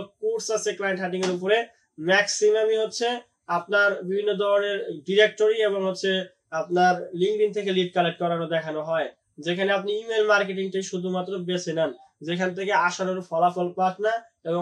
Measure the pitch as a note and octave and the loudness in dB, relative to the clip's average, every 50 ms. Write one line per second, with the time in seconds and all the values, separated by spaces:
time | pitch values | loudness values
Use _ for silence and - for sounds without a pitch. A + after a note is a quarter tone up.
0 | G3 - _ _ G#3+ A3 A3+ A3 - - A3 G#3+ G#3+ G#3+ G3 F3+ G3 G3 F#3+ F#3 | -4 -8 _ _ -4 -4 -4 -4 -4 -4 -4 -2 -2 -4 -4 -2 -2 -2 -2 -2
1 | F#3+ F3+ F3 F#3 F#3 F#3 F#3 F3 F#3 F#3+ G#3 A#3 A#3 - _ _ _ _ _ - | -4 -4 -2 -2 -2 -2 -2 -2 0 2 2 2 2 -2 _ _ _ _ _ -6
2 | D#3 E3+ F#3 - - - - - G#3 G#3 G#3+ A3 A3 A3 A3 A3 A3 G#3+ - - | 0 4 4 4 4 2 0 2 4 4 4 4 2 2 2 2 0 -2 -2 -2
3 | A#3 A#3+ B3 - - _ _ _ _ - F3 F3 F3 - G#3 G3+ G3+ G3+ G3 F3+ | -2 -2 -2 -4 -8 _ _ _ _ -4 -2 -2 -2 0 2 4 4 4 2 0
4 | F#3+ F3+ F#3+ G3+ G#3 G#3 G3+ F#3+ G3+ G3+ G3+ G3+ G3+ G3+ G3+ G3 - - E3+ D#3 | -2 -4 -2 -2 0 0 0 0 2 2 2 2 2 0 -2 -4 -4 -6 -8 -8
5 | - - F#3+ G3+ G#3+ G#3 G#3 - G#3+ G#3+ A3 A3+ G#3+ G#3+ G3 G3 F#3+ F#3+ F#3 F#3 | -6 0 4 6 4 4 4 2 2 4 4 4 2 2 2 0 -2 -2 -2 -2
6 | - G3 F#3+ F#3+ F#3 - - _ _ _ D#3+ D#3+ D#3+ F3 F3 F3+ F3+ F3+ F3+ F3 | -2 0 0 0 -2 -6 -12 _ _ _ -6 -6 -4 0 2 4 6 6 4 2
7 | F3 - F3+ E3+ F3+ G3+ G#3+ G#3+ G#3+ G#3 F#3+ G#3 G3 G3 F#3+ F#3 F#3 F3+ - F#3 | -2 -6 -2 0 0 0 2 2 2 2 2 -2 -2 0 0 0 0 0 0 0
8 | F3 E3 E3 - F3+ F3 E3+ E3 E3 D#3 E3+ D#3+ D#3 D#3 D3+ D#3 D#3 D#3+ E3 D#3+ | 0 0 0 -2 -2 -2 -2 -2 -2 -2 -2 -2 -2 -4 -6 -6 -4 -2 -2 -2
9 | D#3 - - _ _ _ _ - D3 E3 F3 F3+ G3 G3 G3+ G3 F#3 G3+ G#3 G#3+ | -2 -4 -6 _ _ _ _ -8 -6 -4 -2 0 0 0 0 0 0 -2 -4 -4
10 | A3+ A#3 A3+ A3 G#3+ G#3+ G#3+ G3+ G3 F#3 F#3+ F#3+ F#3+ F#3+ F#3 F#3+ F#3+ - - F#3 | -4 -2 0 0 4 4 4 4 2 0 -4 -4 -6 -4 -4 -6 -6 -6 -6 -6
11 | F3 F#3 F3+ F3+ F3+ F3+ G3 F#3+ F3 F3 F3+ F3+ F3+ - - E3 D#3+ C#3+ B2 - | -4 -4 -4 -4 -4 -6 -6 -6 -4 -4 -4 -4 -4 -4 -2 -2 -2 -2 -2 -8
12 | - _ _ _ - D#3 F3 F3 F#3 F#3 F3 F#3 G3 F#3+ G3+ F3 E3+ F3+ F3+ - | -16 _ _ _ -8 -6 -4 -2 -2 -2 -2 -4 -2 0 2 2 2 2 0 -2
13 | F#3+ F#3 F#3 F#3 F3+ - E3 E3 F3 F3+ F3 F#3 F3 F3 F3 F#3 F#3 F#3 F#3 - | -2 -2 -2 -4 -6 -4 0 2 2 2 2 0 -2 -4 -2 0 0 0 0 0
14 | G#3 A3 A3+ A#3 - - _ _ _ E3 E3+ F3 | -2 -2 -2 -2 -6 -10 _ _ _ -4 -2 -2